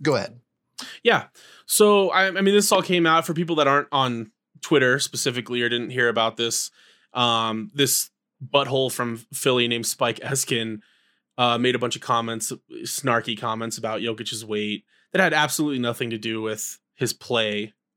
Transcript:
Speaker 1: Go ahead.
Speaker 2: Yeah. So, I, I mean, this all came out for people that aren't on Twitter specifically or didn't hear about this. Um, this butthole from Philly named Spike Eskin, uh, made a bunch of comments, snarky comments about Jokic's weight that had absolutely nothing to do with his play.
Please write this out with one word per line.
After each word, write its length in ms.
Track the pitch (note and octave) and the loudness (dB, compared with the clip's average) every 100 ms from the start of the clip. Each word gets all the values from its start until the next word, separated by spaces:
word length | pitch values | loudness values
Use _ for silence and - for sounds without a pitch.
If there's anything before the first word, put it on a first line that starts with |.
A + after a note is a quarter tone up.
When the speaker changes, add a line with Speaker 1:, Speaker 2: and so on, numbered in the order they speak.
Speaker 1:
Go 140 | D3 - | -2 -2
ahead. 240 | G2 A2+ _ _ _ - - - | -4 -12 _ _ _ -18 -16 -2
Speaker 2:
Yeah. 220 | A#3 F#3+ - _ - - - | 2 2 0 _ -20 -18 -2
So, 440 | - G#3+ G3+ F#3+ | 4 6 6 4
I, 180 | F#3+ F#3+ | 2 2
I 140 | F3+ | 2
mean, 140 | G3 G#3 | 4 4
this 160 | G#3 | 4
all 100 | G3 | 2
came 240 | F3+ F3+ E3 | 2 2 4
out 200 | E3 E3 | 4 2
for 80 | |
people 220 | D#3+ E3+ D#3 | -2 0 2
that 100 | C#3 | 4
aren't 200 | C#3+ C#3 | 4 2
on 400 | C#3+ B2+ A#2 A2 _ _ _ | 0 0 -2 -10 _ _ _
Twitter 380 | - D3 B2+ C3+ | 2 4 4 2
specifically 640 | - C3+ C#3+ B2 A2+ B2 | -2 -4 -4 -4 -4 -2
or 80 | A#2+ | -2
didn't 220 | A#2+ A#2+ | -2 -2
hear 180 | B2+ A#2+ | 0 2
about 280 | A2+ A2+ A2+ | 2 0 0
this. 340 | A#2 - - _ _ _ _ | -2 -2 -6 _ _ _ _
Um, 580 | B2 A#2+ A#2 A2+ A2 G#2+ | 0 2 2 0 -4 -4
this 360 | C#3 C3+ - - _ _ - | -2 0 0 -4 _ _ -18
butthole 480 | C3 C#3 C3 C3+ B2+ | -2 0 2 0 0
from 260 | - A#2+ A2+ - | -2 -6 -6 -10
Philly 360 | - C3+ B2 A#2+ | -2 2 2 2
named 180 | A#2 A2+ | 0 -4
Spike 340 | - A#2+ - | -2 -2 -2
Eskin, 600 | - C3+ - A#2+ A2+ G#2+ _ _ _ _ _ - | -4 -4 -2 -4 -4 -10 _ _ _ _ _ 0
uh, 200 | A#2+ A#2 | 0 2
made 180 | B2+ B2 | 2 0
a 40 | |
bunch 160 | A#2+ - | -2 -4
of 60 | |
comments, 500 | - A#2 A#2 A2+ - - _ A#1+ | -2 0 -2 -6 -8 -10 _ -14
snarky 560 | A2+ - C3+ A#2 A#2+ G#2+ | -10 -4 0 0 0 -4
comments 380 | A#2+ A2 A2+ A2 | -4 -4 -6 -6
about 240 | A2 A2 | -6 -4
Jokic's 420 | A2+ A2+ G#2+ A2 | -6 -6 -8 -10
weight 420 | A2 G#2+ G#2 G#2 _ _ _ | -6 -4 -4 -6 _ _ _
that 100 | F#3 | 0
had 120 | F3+ | 2
absolutely 460 | D3+ D3+ - D3+ C3 | 2 0 0 -2 -2
nothing 300 | A#2+ A#2 A#2+ | -2 -4 -6
to 80 | A2+ | -6
do 240 | A2+ A2 | -6 -6
with 380 | A2 G#2+ - - _ - | -6 -6 -10 -14 _ -6
his 180 | A#2+ | -6
play. 600 | - - A#2+ G#2+ G#2 G#2 _ _ | -6 -2 -2 0 -2 -8 _ _